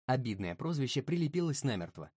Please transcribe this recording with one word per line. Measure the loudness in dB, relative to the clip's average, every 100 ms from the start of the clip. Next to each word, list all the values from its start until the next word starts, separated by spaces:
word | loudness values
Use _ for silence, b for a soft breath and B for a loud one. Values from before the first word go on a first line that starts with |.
| 0
Обидное | 0 2 -2 -2 -2
прозвище | -2 0 0 0
прилепилось | 0 2 2 2 0 0
намертво, | 0 0 -4 -8 -14